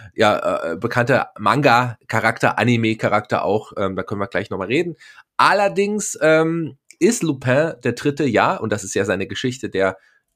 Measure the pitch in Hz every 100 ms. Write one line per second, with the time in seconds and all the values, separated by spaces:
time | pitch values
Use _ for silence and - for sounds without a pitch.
0 | 101 - 107 95 - 87 82 85 117 127
1 | 120 120 - - 101 123 139 120 123 113
2 | - 110 113 - 120 - 113 117 110 110
3 | 113 104 - 101 90 107 - - 98 95
4 | - 101 98 90 101 95 95 139 175 160
5 | - - - - 143 190 202 170 202 208
6 | - - 156 160 165 165 156 - _ -
7 | 180 - 165 131 131 131 160 - 127 123
8 | 147 143 143 101 117 185 110 104 95 104
9 | 101 92 95 - 131 123 107 95 95 92
10 | _ _ _